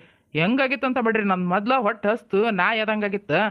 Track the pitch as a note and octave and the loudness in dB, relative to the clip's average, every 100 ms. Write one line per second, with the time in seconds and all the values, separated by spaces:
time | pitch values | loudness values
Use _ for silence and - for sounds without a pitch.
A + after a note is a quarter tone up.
0 | - _ _ D3+ F3 C4 C4+ C#4 C4+ B3+ | -6 _ _ -2 0 2 0 -2 -2 0
1 | A3+ A3 G3+ F#3 F3+ F#3+ G#3 C4+ G#3+ G#3+ | 0 0 0 0 0 0 2 0 0 0
2 | G#3 A#3+ - G3 A3+ F#3+ F#3+ A3+ G#3+ G#3+ | -2 -2 -2 0 0 2 0 0 -2 -2
3 | G#3 G3+ - D#3+ G#3 | -2 -4 -2 0 0